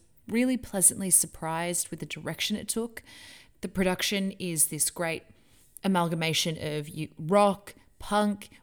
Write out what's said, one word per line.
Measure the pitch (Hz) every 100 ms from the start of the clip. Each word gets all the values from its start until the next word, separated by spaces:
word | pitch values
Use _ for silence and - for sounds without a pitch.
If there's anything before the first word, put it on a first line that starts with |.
| _ _ -
really | 226 254 247
pleasantly | - 196 - - 190
surprised | - 165 - 160 165 175 175 -
with | 170
the | 151
direction | 156 165 165 - 208
it | -
took. | 226 233 - - - - - - _
The | 185
production | 190 185 180 - 202 196 -
is | 180 160 -
this | 156 -
great | - 165 160 - - _ _ _ -
amalgamation | - 180 170 165 160 151 170 160
of | 156 151 147
you, | 151 156 -
rock, | 156 202 202 185 - - _ -
punk, | - 208 208 202 - -